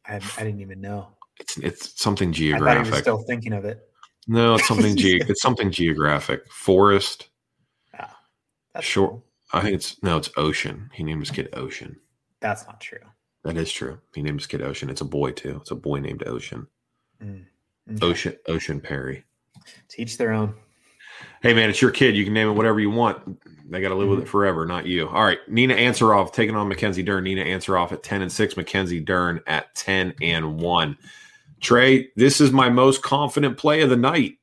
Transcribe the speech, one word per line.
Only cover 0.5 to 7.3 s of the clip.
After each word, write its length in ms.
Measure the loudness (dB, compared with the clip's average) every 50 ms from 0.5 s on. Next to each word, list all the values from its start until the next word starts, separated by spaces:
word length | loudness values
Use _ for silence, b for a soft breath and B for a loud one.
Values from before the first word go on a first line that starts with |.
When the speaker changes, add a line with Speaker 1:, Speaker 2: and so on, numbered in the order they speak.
| -8 -10
Speaker 1:
even 180 | -12 -14 -14 -14
know. 280 | -12 -10 -10 -10 -12 -16 _ _ -20 _ _ _
Speaker 2:
It's, 180 | -12 -12 -10
it's 440 | -6 -6 -8 -8 -8 -16 -14 -10 -2
something 280 | 0 0 0 0 0 -2
Speaker 1:
I 20 |
thought 60 | 0
he 80 | 0 0 0
was 100 | 2 2
Speaker 2:
geographic. 360 | 4 4 4 2 2 0 -2
Speaker 1:
still 280 | 0 0 0 -2 -2 -4
thinking 260 | -6 -8 -8 -6 -6 -6
of 120 | -6 -6
it. 220 | -8 -10 -10 _ _ _ b b b b _ _
Speaker 2:
No, 280 | 0 2 4 6 6 6
it's 120 | 4 4
something 280 | 2 2 4 4 4 4
ge-, 80 | 4 4 4 4 4
Speaker 1:
<laughs> 80 | 2 0
Speaker 2:
it's 120 | -2 0
something 280 | 0 0 0 0 -2 -2
geographic. 800 | 0 0 0 0 2 2 2 2 0 0 -2 -4 -6 -6 -8 _
Forest. 760 | -20 -4 2 4 6 6 6 6 4 2 0 -2 -8 -12 -18 _